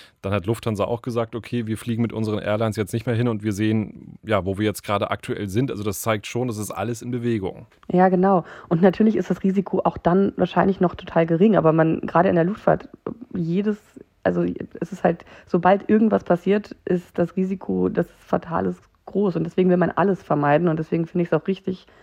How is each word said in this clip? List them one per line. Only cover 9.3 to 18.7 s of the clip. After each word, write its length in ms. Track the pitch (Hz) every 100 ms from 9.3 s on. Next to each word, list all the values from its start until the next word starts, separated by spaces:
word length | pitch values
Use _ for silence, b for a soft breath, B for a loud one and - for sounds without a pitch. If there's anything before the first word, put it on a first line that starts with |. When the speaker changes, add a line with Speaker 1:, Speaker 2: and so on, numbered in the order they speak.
| 180
Speaker 2:
Risiko 400 | 190 196 185 -
auch 140 | - -
dann 340 | 170 185 196 -
wahrscheinlich 420 | 180 180 185 185
noch 140 | 175
total 320 | - - 170 165
gering, 280 | 165 214
aber 200 | 180 160
man, 260 | 160 160 -
gerade 300 | - 170 185
in 40 |
der 100 | 180
Luftfahrt, 440 | 170 220 - 156 - - - - 240
jedes, 420 | 190 165 175 208 208 _ - - _ 185
also 160 | 175 175 - - -
es 100 | -
ist 140 | 185
halt, 220 | 175 170 B B
sobald 460 | - 180 180 196 -
irgendwas 340 | 214 220 196
passiert, 500 | - 175 - 208 208 - -
ist 320 | 180 - -
das 180 | 170 -
Risiko, 540 | 190 190 - 190 185
dass 160 | 208 175
es 180 | _
fatal 400 | - 185 170 165
ist, 160 | 190